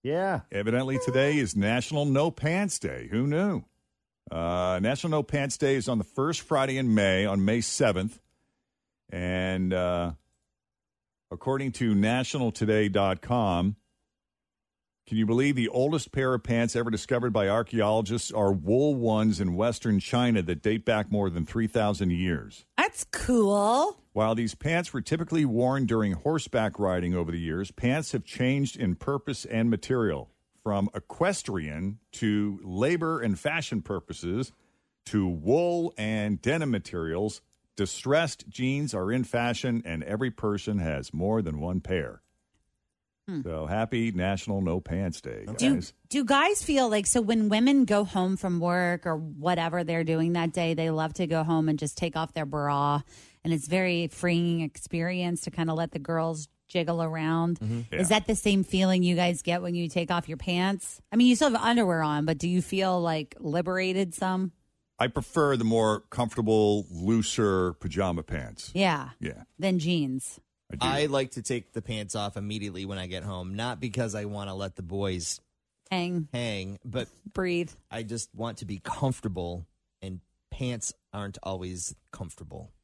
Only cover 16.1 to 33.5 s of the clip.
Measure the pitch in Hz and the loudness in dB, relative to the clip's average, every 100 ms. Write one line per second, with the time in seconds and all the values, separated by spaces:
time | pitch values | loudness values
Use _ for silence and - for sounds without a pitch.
16.1 | 139 131 127 - 117 117 120 117 107 - | -2 0 0 0 0 2 0 -2 -2 0
17.1 | 123 123 110 98 107 110 113 104 110 101 | 0 2 2 2 2 0 2 4 4 2
18.1 | 113 - 110 101 98 78 120 147 135 117 | -4 -2 2 2 2 2 4 4 2 2
19.1 | 107 110 95 95 87 113 113 117 101 - | 4 4 2 0 2 0 0 2 2 2
20.1 | 123 123 110 85 82 107 113 - 110 101 | 2 4 2 2 0 0 0 2 0 2
21.1 | 104 98 85 - 120 113 117 107 98 95 | 0 0 0 -2 0 0 2 2 2 2
22.1 | 87 92 78 52 - _ - 359 - - | 2 0 -2 -4 -18 _ 0 0 0 -8
23.1 | - - 247 202 202 202 247 359 392 _ | -6 2 4 6 4 4 4 2 -2 _
24.1 | - 110 113 117 - 147 165 170 131 - | 0 2 2 -2 -2 -2 0 -2 -6 -2
25.1 | 156 165 165 143 113 127 135 123 113 104 | -2 0 2 2 4 2 2 2 2 2
26.1 | 87 143 160 - 123 110 - 98 90 87 | 0 0 0 0 0 0 0 0 2 2
27.1 | 90 82 85 82 82 98 - 123 143 156 | 0 0 -4 -4 -4 -6 -2 0 0 -2
28.1 | 113 - - 127 139 135 - 104 87 - | -6 -6 -2 0 2 0 -2 -2 -2 -2
29.1 | 143 143 131 - 113 117 110 - 131 110 | -4 -4 -8 -4 0 2 2 0 2 2
30.1 | 71 55 _ _ _ 110 101 101 98 - | 0 -8 _ _ _ -2 0 0 -4 -12
31.1 | - 175 196 - 98 76 76 95 107 _ | 0 0 0 -4 -4 -4 -4 -6 -6 _
32.1 | - 110 104 104 98 95 92 131 175 165 | -2 0 2 0 -4 -6 -2 0 0 0
33.1 | 160 120 190 147 | -2 0 0 -2